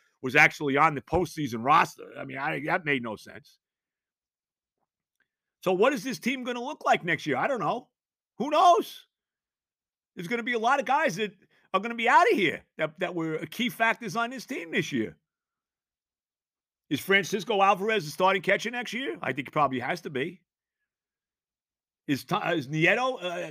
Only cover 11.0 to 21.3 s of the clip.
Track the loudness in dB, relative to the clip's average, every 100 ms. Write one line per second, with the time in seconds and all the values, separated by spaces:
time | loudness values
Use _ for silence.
11 | 0 -2 -6 -6 _ _ _ -4 -2 -2
12 | 4 6 6 4 2 0 _ -6 -6 -4
13 | -6 -4 -4 -4 -6 -4 -4 0 0 0
14 | -4 -4 -4 -6 -10 -10 -4 -2 -2 -2
15 | -4 -8 _ _ _ _ _ _ _ _
16 | _ _ _ _ _ _ _ _ -6 -4
17 | 2 0 2 -4 0 4 4 4 2 -2
18 | -2 0 2 2 0 0 -2 -8 -8 -8
19 | -8 -6 -6 -6 -4 0 0 0 -4 -6
20 | -6 -6 -6 -8 _ _ _ _ _ _
21 | _ _ _